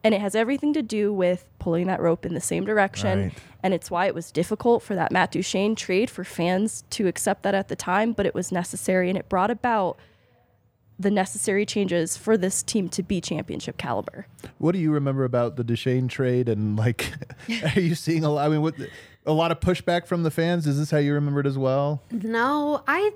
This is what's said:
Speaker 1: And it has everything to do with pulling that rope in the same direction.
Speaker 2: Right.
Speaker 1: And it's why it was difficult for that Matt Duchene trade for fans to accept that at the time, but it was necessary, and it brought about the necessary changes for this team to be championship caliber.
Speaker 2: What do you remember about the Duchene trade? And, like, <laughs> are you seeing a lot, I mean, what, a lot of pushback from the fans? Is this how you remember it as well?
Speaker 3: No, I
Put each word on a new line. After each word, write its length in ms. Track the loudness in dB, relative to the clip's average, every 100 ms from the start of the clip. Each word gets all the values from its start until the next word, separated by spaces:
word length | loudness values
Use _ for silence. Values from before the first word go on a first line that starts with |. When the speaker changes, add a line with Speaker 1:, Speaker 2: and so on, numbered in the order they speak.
| 4
Speaker 1:
And 80 |
it 80 | 2
has 140 | 0 0
everything 360 | 0 0 0
to 80 | -2
do 280 | -2 0 0
with 340 | 2 2 0 -4 -8
pulling 280 | -2 0 0
that 120 | 0
rope 240 | 0 0 -2
in 100 | -6
the 60 |
same 220 | -2 -2 0
direction. 580 | 2 2 0 0 0
Speaker 2:
Right. 100 | -2 -6 -20 -4
Speaker 1:
And 100 | 0
it's 160 | 0 -2
why 140 | 0 0
it 100 | -2
was 160 | -4
difficult 500 | -2 -2 0 4 2
for 120 | 2 -2
that 160 | 0
Matt 200 | 2 2
Duchene 440 | 0 -2 0 0 -2
trade 340 | 0 0 0
for 140 | -4
fans 600 | -10 -2 0 2 0 -4 -10
to 160 | -2 -2
accept 360 | 0 -2 0
that 120 | 0 0
at 120 | -2
the 60 | -6
time, 380 | 0 2 2
but 120 | 0 0
it 100 | -2
was 140 | -2
necessary, 580 | -4 -4 -6 0 2 2
and 80 | -2
it 100 | -2
brought 240 | 0 0
about 460 | 0 0 2 0 -4 -16 _ _ _ _ _ _ _ _ -2
the 100 | 0
necessary 560 | 2 0 -2 0 0 0
changes 500 | 0 0 0 0 -2
for 220 | 2 2
this 240 | 2 -2
team 260 | -2 -2 -2
to 140 | -4
be 180 | -2 -4
championship 580 | -2 -6 -4 -8 -8 -8
caliber. 500 | -4 -4 -4 -12 -18 -18 -20 -2
Speaker 2:
What 140 | 0
do 40 | 2
you 140 | 2
remember 320 | 2 0 0
about 320 | 0 2 0 -2
the 80 |
Duchene 440 | -2 0 2 0 0
trade? 400 | 0 2 2 2
And, 300 | 2 0 0
like, 340 | -2 -2 -6 -8 -14 -14 -6
<laughs> 260 | -4 0 2
are 40 |
you 160 | 2 0
seeing 280 | 0 0
a 60 | 2
lot, 160 | 2 2
I 40 |
mean, 120 | 2
what, 140 | 0 -4 -12 -14 -20 -10 0
a 80 |
lot 180 | 2 2
of 80 | 2
pushback 460 | 0 0 2 0 0
from 180 | 0
the 80 | 0
fans? 360 | 2 2 2 2
Is 100 | 0
this 140 | 2
how 80 | 2
you 140 | 4
remember 260 | 2 2 2
it 60 | 0
as 100 | 0
well? 440 | 2 2 0 -2 -6
Speaker 3:
No, 720 | -6 -2 0 2 2 0 -2 0
I 240 | 0 0